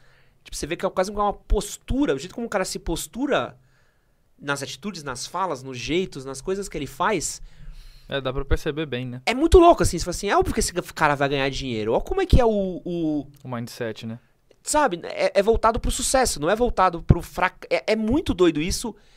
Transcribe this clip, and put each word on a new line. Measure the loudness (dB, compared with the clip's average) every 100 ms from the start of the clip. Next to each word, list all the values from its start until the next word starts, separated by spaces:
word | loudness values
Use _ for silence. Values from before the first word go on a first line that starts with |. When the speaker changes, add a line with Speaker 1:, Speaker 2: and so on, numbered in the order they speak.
| -20 _ _ _
Speaker 1:
Tipo, | -14 -10
você | -8
vê | -4
que |
é | -2
quase | -2 -2
uma | -2 -2
postura, | -4 -2 -2 -2 -10 -4 0 0
o | 0
jeito | -4
como | -10 -4
o |
cara | -2
se | -4 -6
postura | -6 -6 -6 -6 -2 0 -2 -10 _ _ _ _ _ _ _ _
nas | -6 -6
atitudes, | -6 -10 -10 -10
nas | -10 -10 -8
falas, | -4 -4 -4
nos | -8 -10
jeitos, | -4 -2 -2 -8
nas | -12 -10
coisas | -6 -6 -8
que | -10
ele | -10
faz. | -4 -2 -2 -4 -10 -16 -16 -16 -16 -20 -20 -10
Speaker 2:
É, | -6
dá | -4
pra | -4
perceber | 2 2 2 -4 -6
bem, | -6 -6
né? | -4
Speaker 1:
É | -2
muito | 2 6 10
louco, | 10 8
assim, | 2 0
você |
fala | -6
assim, | -6 0
"É | 2
óbvio | 2
que | 0
esse | -2
cara | -4 -8 2 2
vai | 4 2
ganhar | 2 0
dinheiro." | -2 -4 -2 0
Olha | 0
como | 0 -2
é | 4
que | 6
é |
o, | 6 2 -2 -6
o | -6 -4 -2 -2 -6 -14
Speaker 2:
O | -10
mindset, | -10 -10 -8 -8 -8 -12
né? | -14 _ _ _ _
Speaker 1:
Sabe? | -2 2 2 0
É, | -8 -2 2 4
é |
voltado | 4 4 2 2
pro | -2
sucesso, | -2 0 2 2 0
não | 0
é | 2
voltado | 2 4 2 4
pro | 4 4
frac-, | 2 -2 -2 -2 -4
é, | -2 2
é | 0
muito | 2 0 0
doido | 4 4 4
isso, | -2 -4 -6 -10 _